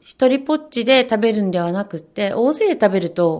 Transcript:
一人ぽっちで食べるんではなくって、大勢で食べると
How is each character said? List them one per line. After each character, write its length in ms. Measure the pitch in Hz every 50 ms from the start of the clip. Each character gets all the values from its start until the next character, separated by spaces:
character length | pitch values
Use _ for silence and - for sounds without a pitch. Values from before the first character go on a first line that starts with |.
一 260 | _ - - - 262
人 140 | 254 269 277
ぽ 140 | 277 - 311
っ 140 | 302 302 -
ち 140 | - 233 214
で 240 | 254 262 254 254 254
食 120 | 226 208
べ 100 | 226 226
る 100 | 214 214
ん 80 | 202 185
で 100 | 170 175
は 120 | 170 170
な 140 | 180 196 202
く 120 | - -
っ 20 | 160
て、 320 | - _ - 214 208 196 -
大 180 | - 240 277
勢 140 | 415 - 440
で 60 | 392 330
食 160 | - 214 196
べ 80 | 190 190
る 100 | 170 165
と 300 | - 180 175 165 160